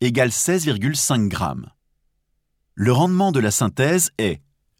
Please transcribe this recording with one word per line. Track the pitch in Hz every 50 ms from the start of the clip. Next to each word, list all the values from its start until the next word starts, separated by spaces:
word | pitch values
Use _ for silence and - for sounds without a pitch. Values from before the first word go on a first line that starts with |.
égale | 123 123 117 135 127 120
seize | - - - 170 180 185 156
virgule | 151 113 101 113 143 147
cinq | - - - 139 117 104 98
grammes. | 87 - 95 73 62 62 - - - _ _ _ _ _ _ _ _ _ _ _ _ _ _ _ _ _ _ _ -
Le | - 101 120
rendement | 123 135 170 185 180 185 196 196
de | 151 131
la | 107 107
synthèse | - - 120 98 - 139 139 151 175 185 - - - -
est | 110 92 76 71 - _ _ _ _ _ _